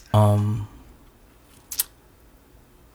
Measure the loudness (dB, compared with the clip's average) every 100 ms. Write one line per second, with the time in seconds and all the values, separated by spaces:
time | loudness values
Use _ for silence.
0 | -2 2 4 2 -2 -4 -8 -16 -20 -20
1 | -20 _ -20 -20 -20 -20 -10 -8 -8 -14
2 | -20 _ -20 -20 _ -20 -20 -20 -20